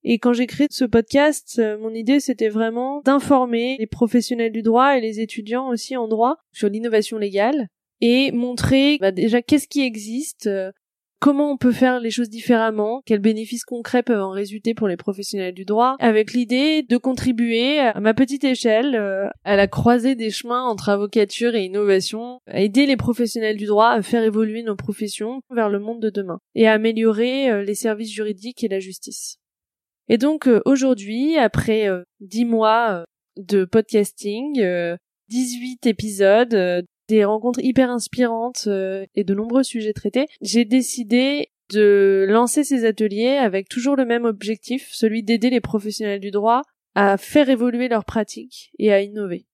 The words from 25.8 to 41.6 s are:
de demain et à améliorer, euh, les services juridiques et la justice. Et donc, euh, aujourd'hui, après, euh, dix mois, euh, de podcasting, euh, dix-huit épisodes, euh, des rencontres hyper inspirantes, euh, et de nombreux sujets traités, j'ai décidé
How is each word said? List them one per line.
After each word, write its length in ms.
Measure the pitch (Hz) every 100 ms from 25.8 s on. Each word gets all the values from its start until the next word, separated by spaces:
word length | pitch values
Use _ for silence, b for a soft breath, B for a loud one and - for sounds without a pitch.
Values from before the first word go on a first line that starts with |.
| 214 233
de 100 | 220
demain 280 | 202 190 170 _ -
et 100 | 220
à 60 |
améliorer, 760 | 214 220 220 226 208 247 269 269
euh, 140 | 208
les 120 | 202 208
services 380 | 226 214 220
juridiques 500 | 208 214 190 220 -
et 60 | 214
la 100 | 196
justice. 600 | 190 190 - - - - _ _ _ _ _ _ -
Et 80 | 226
donc, 300 | 277 311 262
euh, 140 | 220
aujourd'hui, 720 | - 269 262 233 202 226 285 320
après, 540 | 226 - 226 220 202
euh, 140 | 185 180 _
dix 240 | 196 214 240
mois, 560 | 226 220 226 233 180
euh, 20 | 165 _ _ -
de 300 | 185 202 185
podcasting, 960 | 220 214 214 202 - 208 214 285 277
euh, 340 | 185 180 170 175 _ _ _
dix-huit 580 | 233 254 240 254 254 240
épisodes, 680 | 202 214 196 196 214 247
euh, 280 | 214 180 180 180 _ -
des 160 | 214 202
rencontres 340 | 214 233 247
hyper 280 | 262 254 254
inspirantes, 760 | 240 - - 240 226 240 247 214
euh, 380 | 196 190 196 196 -
et 100 | 190
de 80 |
nombreux 300 | 196 226 247
sujets 280 | 262 233 214
traités, 360 | 214 202 247 302 b
j'ai 240 | 208 226
décidé 880 | 220 262 247 - 214 240 269 285 - _